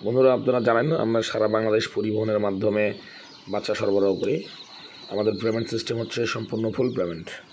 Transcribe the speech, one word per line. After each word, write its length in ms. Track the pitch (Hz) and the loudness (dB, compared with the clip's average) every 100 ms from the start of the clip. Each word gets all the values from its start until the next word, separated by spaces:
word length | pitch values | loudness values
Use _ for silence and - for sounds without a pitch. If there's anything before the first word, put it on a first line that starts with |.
বন্ধুরা, 300 | 98 123 131 | 0 4 4
আপনারা 280 | 127 98 123 | 4 2 2
জানেন, 340 | 117 117 143 160 | 4 2 2 0
আমরা 260 | 110 113 | 2 0
সারা 260 | 113 110 107 | 0 0 2
বাংলাদেশ 400 | 110 110 110 110 | 2 2 2 0
পরিবহনের 520 | - 107 107 110 107 | -2 -2 0 0 0
মাধ্যমে 540 | 104 95 107 104 104 98 - - - - - | 0 0 0 2 0 -2 -12 -20 -20 -20 -8
বাচ্চা 240 | 101 104 107 | -6 -4 -2
সরবরাহ 400 | 107 101 98 90 | 2 4 4 2
করি। 280 | 95 156 - - - - - - - | 0 -2 -4 -16 -20 -20 -20 -20 -8
আমাদের 240 | 101 107 101 | 0 0 2
পেমেন্ট 280 | 110 113 113 | 0 -2 -2
সিস্টেম 300 | 113 - 117 | -4 -4 -4
হচ্ছে 260 | 113 - 117 | -4 -4 -2
সম্পূর্ণ 460 | 117 110 107 110 | -4 -4 -2 -2
ফুল 220 | - 127 - | 0 -2 0
পেমেন্ট। 320 | 90 82 82 - - | -4 -4 -12 -16 -18